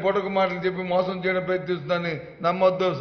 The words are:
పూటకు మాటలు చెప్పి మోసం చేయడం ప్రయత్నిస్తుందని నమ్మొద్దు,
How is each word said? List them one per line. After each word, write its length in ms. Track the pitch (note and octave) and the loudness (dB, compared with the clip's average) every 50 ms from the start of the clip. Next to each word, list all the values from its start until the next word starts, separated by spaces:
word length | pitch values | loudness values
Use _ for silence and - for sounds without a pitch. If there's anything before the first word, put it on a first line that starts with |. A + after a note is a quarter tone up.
| D#3+ | 2
పూటకు 260 | F#3+ G3 G3+ G3 G3 G3 F#3+ | 2 2 2 0 0 2 2
మాటలు 220 | F#3+ F#3 F3+ F3+ F3 | 2 2 0 0 -2
చెప్పి 180 | F#3 F3+ F#3 F#3 F3+ F3+ | -2 -2 -2 -4 0 2
మోసం 220 | F#3 F#3 F3+ G3 F#3 F3 | 2 2 0 -2 -2 -2
చేయడం 200 | F#3 F#3 F#3 F3+ F3+ | 0 0 0 0 0
ప్రయత్నిస్తుందని 680 | F#3 F#3 F3+ F3+ F3+ E3+ C#3+ D3+ F3+ F3 F3 E3+ D#3+ C#3 - - - - - | -2 -2 -2 -2 -4 -4 -2 -2 -2 -2 -2 -4 -6 -6 -8 -12 -10 -2 0
నమ్మొద్దు, 420 | E3+ F3 F#3 F#3+ F#3 F3+ F#3 F#3+ F#3 D#3 C3 | 0 2 4 4 4 4 4 0 0 0 0